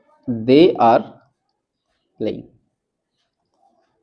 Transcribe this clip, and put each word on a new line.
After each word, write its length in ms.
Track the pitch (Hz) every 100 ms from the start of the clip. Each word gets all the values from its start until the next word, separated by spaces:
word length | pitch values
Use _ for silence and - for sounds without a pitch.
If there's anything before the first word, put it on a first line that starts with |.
| _ _ -
"They 460 | 113 113 139 175 -
are 260 | 117 127 - - _ _ _ _ _ _ _ _ _ -
playing", 240 | 107 110 - _ _ _ _ _ _ _ _ _ _ _ _ _ _ _